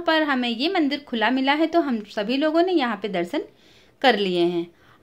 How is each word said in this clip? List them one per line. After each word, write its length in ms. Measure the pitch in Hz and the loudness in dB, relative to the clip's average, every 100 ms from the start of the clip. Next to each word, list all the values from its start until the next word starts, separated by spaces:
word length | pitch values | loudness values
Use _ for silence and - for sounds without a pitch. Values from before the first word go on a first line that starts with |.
| 339 | 2
पर 160 | 320 | 0
हमें 260 | 294 262 240 | 0 0 -2
ये 200 | 226 311 | -2 -2
मंदिर 300 | 381 285 285 | 0 0 -2
खुला 300 | - 226 214 | -6 -2 0
मिला 240 | 262 269 | 2 0
है, 140 | 294 320 | 0 2
तो 140 | 339 | 0
हम 220 | 285 226 202 | 0 -4 -6
सभी 260 | - 208 269 | -6 -2 0
लोगों 260 | 311 320 | 2 2
ने 80 | 370 | 2
यहाँ 260 | 349 247 202 | 0 0 -4
पे 80 | 214 | -4
दर्शन 340 | 185 175 311 480 _ _ - _ _ | -4 -2 -4 -6 _ _ -20 _ _
कर 160 | 262 214 | 2 4
लिए 220 | 196 175 | 0 2
हैं। 260 | 175 175 175 - - _ | 0 0 -6 -14 -20 _